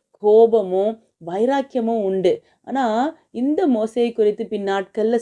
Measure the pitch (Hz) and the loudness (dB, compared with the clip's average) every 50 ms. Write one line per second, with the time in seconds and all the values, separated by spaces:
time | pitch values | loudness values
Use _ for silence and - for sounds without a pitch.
0 | _ _ _ - 208 208 214 226 226 220 226 220 196 180 185 190 202 220 220 220 | _ _ _ -2 2 4 6 6 6 6 4 0 0 0 -2 -2 -2 -2 -4 -8
1 | _ _ _ _ 165 165 180 202 226 262 277 277 269 - - 247 233 226 233 220 | _ _ _ _ -12 -8 -4 -2 0 0 0 -2 -4 -4 -6 -4 -2 -2 -2 -2
2 | 196 190 190 190 180 175 - - _ _ _ _ - - 247 269 262 220 214 233 | -2 -2 -2 0 0 0 0 -2 _ _ _ _ -12 -6 -4 -2 -2 0 0 0
3 | 269 320 320 _ _ _ - 226 254 285 302 381 370 285 240 214 220 220 - 240 | -2 -4 -6 _ _ _ -8 -4 -2 -2 0 0 0 0 0 0 -2 -2 -2 -2
4 | 240 233 233 - 214 208 208 - 220 226 214 202 196 196 196 196 190 _ - 226 | -2 -2 0 0 0 0 0 -2 -8 -8 -6 -6 -4 -2 -4 -4 -4 _ -6 -2
5 | 214 226 240 226 | -2 0 0 -2